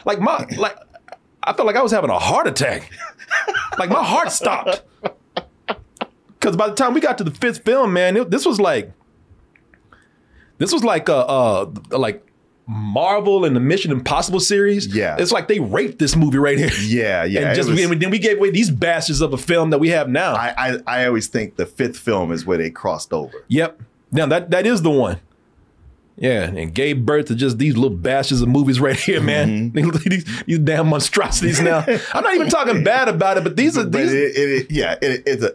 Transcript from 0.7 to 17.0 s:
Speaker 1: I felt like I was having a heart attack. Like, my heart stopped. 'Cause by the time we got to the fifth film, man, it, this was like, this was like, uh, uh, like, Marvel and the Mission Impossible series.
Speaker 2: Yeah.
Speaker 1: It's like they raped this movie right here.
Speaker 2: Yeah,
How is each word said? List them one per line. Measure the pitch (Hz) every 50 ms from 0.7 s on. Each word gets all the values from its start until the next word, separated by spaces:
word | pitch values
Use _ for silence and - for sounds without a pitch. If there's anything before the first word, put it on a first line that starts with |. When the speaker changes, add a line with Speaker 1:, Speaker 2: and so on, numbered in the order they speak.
| - - - - - - _ - - - _ _ _ _ -
Speaker 1:
I | 175
felt | - - 262
like | 214 208
I | 240
was | 269 220
having | 220 208 165 123
a | 95 90
heart | - - - 262 - -
attack. | 127 - 139 123 - - - - - - 679 659 - - - - - - - - 349 - - - - -
Like, | 180 175
my | 214 320
heart | 285 165 208 302 339 294
stopped. | - - - 214 185 127 117 190 185 - - _ _ _ - - - _ _ _ _ - - - _ _ _ - 214 - - _ _ - - - _ _ _ - _ _
'Cause | - 220 170
by | 175 214 214
the | 202
time | 208 262 247 247
we | 311
got | 320 277 240 -
to | 196
the | 156
fifth | - - 254 240 - - -
film, | 214 240 277 254 208
man, | 180 180 180 180 185
it, | 226 247 170
this | 185 285 -
was | 349 247 202
like, | 202 175 147 117 98 - - _ _ _ _ _ _ _ - _ _ _ _ _ _ _ _ _ _ _ - _ _ _ _ _ _ _ _ - _ _ _ -
this | 156 196
was | 339 294
like, | 220 233 190 160 160 -
uh, | 156 135
uh, | 123 156 143 131 123 113 101 92 101 - - 101 - -
like, | - 131 131 110 101 - - _ _ _ _ _ _ _ _
Marvel | 117 110 107 107 104 101 127 165 185 202 214 196 202 196 190 180
and | 156 131
the | 123
Mission | 123 139 170 196 190 165
Impossible | 139 123 127 - 147 160 170 - 180 185
series. | - - 202 196 101 202 104 - - 98
Speaker 2:
Yeah. | 98 110 98 85 76
Speaker 1:
It's | 76 175 175
like | 233 185 160
they | - 214 208
raped | 135 95 - - - - - -
this | 160 131 -
movie | 165 156 147 127 139
right | 143 143 139 147
here. | 151 127 - 101
Speaker 2:
Yeah, | 101 107 113 120